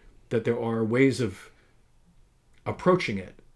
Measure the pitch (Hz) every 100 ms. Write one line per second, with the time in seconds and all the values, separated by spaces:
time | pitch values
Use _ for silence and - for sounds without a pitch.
0 | - - - 117 117 117 117 113 110 123
1 | 135 117 110 92 - - _ _ _ _
2 | _ _ _ _ _ - - 104 175 180
3 | - 101 90 - -